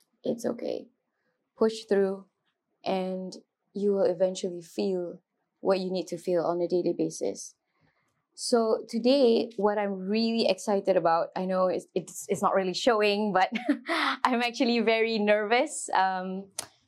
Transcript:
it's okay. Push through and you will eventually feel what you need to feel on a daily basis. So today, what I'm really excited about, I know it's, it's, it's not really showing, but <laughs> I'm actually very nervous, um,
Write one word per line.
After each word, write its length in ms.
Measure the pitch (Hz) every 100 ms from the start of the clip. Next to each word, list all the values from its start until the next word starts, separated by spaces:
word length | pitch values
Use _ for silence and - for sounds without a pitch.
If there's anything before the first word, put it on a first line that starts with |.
| _ _
it's 240 | - 233 -
okay. 400 | - - - - _ _ _ _ _ _ _
Push 260 | 220 220
through 400 | - 196 190 196 190 _ _ _ _ _
and 540 | - 190 185 185 185 - _ _ _
you 180 | 208 202
will 120 | 196 180
eventually 540 | 175 185 185 190 175
feel 580 | 165 - 202 185 175 180 _ _ _ _
what 200 | - 190
you 100 | 185
need 140 | 185 165
to 100 | 170
feel 280 | - 175
on 180 | 160 175
a 40 | 175
daily 280 | 180 175 170
basis. 580 | 160 - - - - _ _ _ _ _ _ _ _
So 520 | - - 233 220 220 -
today, 640 | 226 247 277 247 226 226 -
what 180 | 208 208
I'm 320 | 202 190 185
really 400 | 214 226 226 226
excited 480 | 190 - 202 196 180
about, 320 | 165 165 156 -
I 80 |
know 220 | 190 185 185
it's, 180 | - -
it's, 300 | 185 - - -
it's 100 | 190
not 140 | 185
really 180 | 196 185
showing, 640 | 175 - 220 208 202 214
but 180 | 185 190 220 -
<laughs> 200 | - - 330 277 262
I'm 160 | - 233
actually 400 | 240 233 247 233
very 380 | 214 226 226 226
nervous, 720 | 208 208 214 240 302 - -
um, 520 | - 190 185 185 190 196 - - _